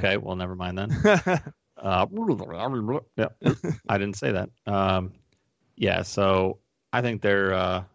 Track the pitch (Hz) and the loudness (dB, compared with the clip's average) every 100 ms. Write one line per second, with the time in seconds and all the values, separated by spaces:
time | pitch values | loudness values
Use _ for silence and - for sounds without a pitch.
0 | 95 98 - 92 92 92 90 92 104 - | 0 -2 -2 -6 -6 -6 -6 -6 -4 2
1 | 208 185 180 180 - - _ - 98 92 | 4 4 2 -4 -4 -20 _ -8 0 2
2 | 98 202 226 110 92 85 120 127 107 139 | 0 -2 -2 -2 -4 -6 -4 -4 -2 -4
3 | - - 110 - 160 - 170 - - 101 | -6 -2 -2 0 -2 -2 -4 -8 -2 -2
4 | 101 101 135 95 101 _ - 101 95 95 | -2 -2 -2 -2 -4 _ -2 2 2 2
5 | 92 - _ _ _ _ _ - 101 90 | -2 -10 _ _ _ _ _ -2 0 0
6 | 90 - 98 95 95 - _ _ - 123 | -2 0 2 4 2 -2 _ _ -4 -2
7 | 123 110 104 98 95 92 92 92 92 | 0 0 2 4 4 2 0 -2 -6